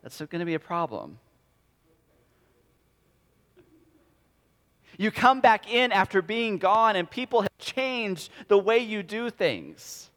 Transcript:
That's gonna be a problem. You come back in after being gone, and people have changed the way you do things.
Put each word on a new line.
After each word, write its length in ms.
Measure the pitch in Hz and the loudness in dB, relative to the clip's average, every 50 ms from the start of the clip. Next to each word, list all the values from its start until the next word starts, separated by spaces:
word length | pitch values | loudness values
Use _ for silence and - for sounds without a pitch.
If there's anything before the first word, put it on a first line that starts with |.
That's 180 | - 123 - - | -20 -20 -14 -14
gonna 240 | 156 151 - 170 175 | -14 -10 -8 -6 -4
be 100 | 170 160 | -4 -4
a 40 | 156 | -6
problem. 600 | - - 175 170 170 - 110 - 53 71 - 117 _ _ _ _ _ _ _ _ _ _ _ _ _ _ _ _ _ _ _ _ _ _ _ _ _ _ _ _ _ _ _ _ _ _ _ _ _ _ _ _ _ _ _ _ _ _ _ 370 _ _ 311 320 320 311 _ _ _ _ _ _ _ _ _ _ _ _ _ _ _ _ _ _ _ _ - - | -4 -6 -4 -4 -4 -4 -6 -10 -12 -12 -18 -20 _ _ _ _ _ _ _ _ _ _ _ _ _ _ _ _ _ _ _ _ _ _ _ _ _ _ _ _ _ _ _ _ _ _ _ _ _ _ _ _ _ _ _ _ _ _ _ _ _ _ _ _ _ _ _ _ _ _ _ _ _ _ _ _ _ _ _ _ _ _ _ _ _ _ -6 -2
You 120 | 190 220 | -2 -2
come 300 | - - 226 247 262 269 | -2 2 2 2 4 6
back 320 | 247 240 - - - - | 6 4 4 4 0 -2
in 180 | 226 240 254 247 | 0 0 2 2
after 300 | 208 196 190 - - 196 | 2 2 0 2 0 -2
being 380 | 180 160 214 233 233 226 202 170 | 0 0 -4 -2 -2 -2 -2 0
gone, 380 | 170 185 202 220 226 226 208 | 2 2 4 4 4 2 2
and 140 | 185 175 - | 0 -2 -4
people 300 | - - 254 240 - 233 | -6 -8 -6 0 0 0
have 180 | 202 202 _ _ | 0 0 _ _
changed 720 | - - - 262 262 262 254 240 226 202 185 156 - - - - - _ | -14 -10 -6 -4 -4 -4 -4 -4 -4 -4 -6 -8 -10 -16 -18 -20 0 _
the 100 | 208 196 | 4 4
way 200 | 190 202 226 233 | 6 4 2 2
you 240 | 247 214 220 208 | 2 0 -6 -6
do 280 | 196 160 208 220 233 240 | -6 -6 -8 -6 -6 -6
things. 800 | - _ 196 160 117 87 73 71 80 - - - - - - _ _ | -4 _ -2 -2 -2 -2 -8 -14 -18 -18 -18 -18 -18 -18 -20 _ _